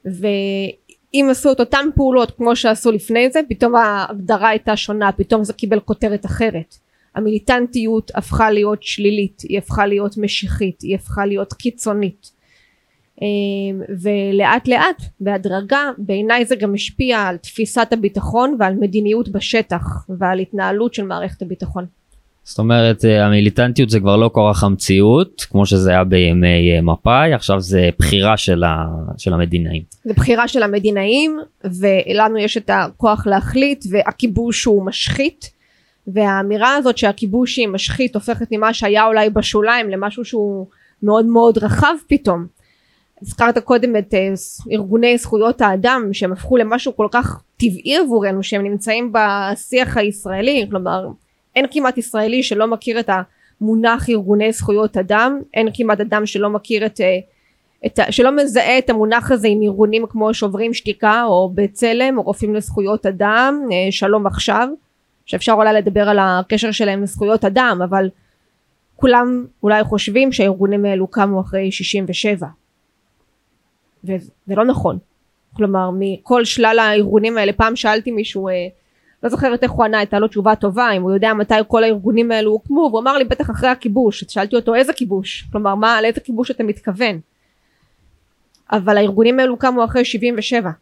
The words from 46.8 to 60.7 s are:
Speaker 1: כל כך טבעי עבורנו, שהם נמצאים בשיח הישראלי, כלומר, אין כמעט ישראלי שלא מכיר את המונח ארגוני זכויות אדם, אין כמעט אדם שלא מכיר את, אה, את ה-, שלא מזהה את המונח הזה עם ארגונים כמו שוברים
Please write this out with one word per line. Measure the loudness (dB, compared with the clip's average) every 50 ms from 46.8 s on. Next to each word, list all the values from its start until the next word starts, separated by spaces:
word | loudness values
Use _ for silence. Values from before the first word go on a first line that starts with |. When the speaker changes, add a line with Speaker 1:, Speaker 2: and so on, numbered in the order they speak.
| -2 -6 -2
Speaker 1:
כל | -2 -2 0
כך | 0 -2 -2 -2 -6 -8 _ _ _
טבעי | _ -2 -2 -2 -2 -4 -2 0
עבורנו, | 0 2 2 0 0 0 0 -2 -4
שהם | -4 -4 -4 -4
נמצאים | -2 -4 -4 -6 -4 -2 -2 -2 -2 -2
בשיח | 0 0 2 2 0 -2 -4 -4 -6 -8 -8 -2 -2 0 0 0 0
הישראלי, | -2 -2 -2 -4 -6 -10 -8 -6 -2 0 0 0 0 -2 -2
כלומר, | -6 -6 -4 -4 -4 -4 -6 -10 -16 _ _ _ _ _ _ _ _
אין | -2 -2 0
כמעט | -2 0 0 0 -2 -2
ישראלי | -8 -4 -4 -2 -2 0 0 -2
שלא | -2 -2 0 0 0
מכיר | 0 -2 -4 -4 -4 -4 -4
את | -2 -2 -2 -2 -4 _ _ _ _ _ _ _
המונח | -2 0 0 2 2 2 0 0 0 -2
ארגוני | -2 -2 0 0 0 2 2 0
זכויות | -2 -2 -2 0 0 0 0 0 -2
אדם, | -4 -2 0 0 2 2 0 0 -4 -8 _ -4
אין | -2 -2 -2 -2
כמעט | -2 0 0 0 0
אדם | 0 -2 -2 -2 -2
שלא | -2 -2 -2 -2 -2
מכיר | -2 -4 _ -4 -4 -2 -2
את, | -4 -2 0
אה, | 0 0 0 0 -4 _ _ _ _ _ _ _ _ _ _ _ -8
את | -4 _ 0
ה-, | 0 0
שלא | 2 4 4 4 4
מזהה | 2 0 2 2 0 2 4 2 2
את | 2 0
המונח | 0 0 2 2 2 0 2 0
הזה | 0 2 2 2
עם | 2 2
ארגונים | 2 0 2 2 2 2 2 -2 -2
כמו | -2 -2 -2 0 0 0
שוברים | -2 -2 -4 -2 -4 -4 -4